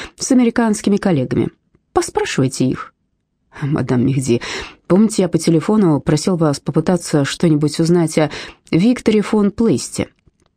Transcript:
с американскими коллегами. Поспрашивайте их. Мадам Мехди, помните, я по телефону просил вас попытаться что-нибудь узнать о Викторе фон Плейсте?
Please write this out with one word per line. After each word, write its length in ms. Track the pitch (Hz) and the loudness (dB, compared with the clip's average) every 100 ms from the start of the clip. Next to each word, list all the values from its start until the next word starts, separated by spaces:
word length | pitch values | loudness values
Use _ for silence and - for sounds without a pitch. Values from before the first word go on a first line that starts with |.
| - - | -14 -12
с 160 | - | 0
американскими 640 | 254 233 - 226 214 - 202 | 2 2 2 0 0 0 0
коллегами. 540 | 202 156 127 - - - _ _ _ | 0 0 0 -2 -4 -6 _ _ _
Поспрашивайте 720 | - - - 415 - 135 - | -4 -2 -4 -4 -2 -2 0
их. 300 | 131 - - _ _ _ _ _ _ - | -2 -2 -10 _ _ _ _ _ _ -10
Мадам 460 | 139 156 135 127 127 | -4 -4 -2 0 0
Мехди, 340 | 135 131 117 - - - - _ | 0 0 -2 -2 -12 -12 -18 _
помните, 340 | 185 220 214 | 2 2 2
я 80 | 180 | 0
по 80 | 165 | 0
телефону 640 | 165 165 151 214 185 143 | 2 0 2 2 4 2
просил 360 | 143 151 - 180 | 2 0 0 0
вас 200 | 156 143 | 0 -2
попытаться 680 | - 156 165 180 - 151 139 | -2 -2 0 -2 0 -2 -2
что-нибудь 520 | - 175 151 147 147 | 0 0 2 0 0
узнать 360 | 165 175 160 165 | 2 2 2 0
о 140 | 147 - - - _ | -2 -4 -16 -20 _
Викторе 500 | 156 214 247 - 214 | 0 2 2 0 0
фон 300 | 196 214 202 | 0 0 0
Плейсте? 580 | - 226 127 - - - _ _ _ _ | 0 0 0 -2 -8 -8 _ _ _ _